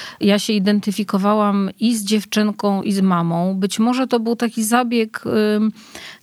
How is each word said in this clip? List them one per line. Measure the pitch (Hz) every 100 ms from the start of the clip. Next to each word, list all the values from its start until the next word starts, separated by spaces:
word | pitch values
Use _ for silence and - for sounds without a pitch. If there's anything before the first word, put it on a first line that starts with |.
| - -
ja | 196 202
się | -
identyfikowałam | 214 190 208 208 190 196 196 202 214 208 202 190 -
i | 233 233
z |
dziewczynką, | 196 214 - 214 214 208 202 196
i | 214
z | 196
mamą. | 190 175 170 170 180
Być | 190 196 -
może | 226 247 262
to | 240
był | 226 233
taki | 240 226
zabieg, | 214 240 247 240 220 - -
y, | 226 214 214 214 - - - - -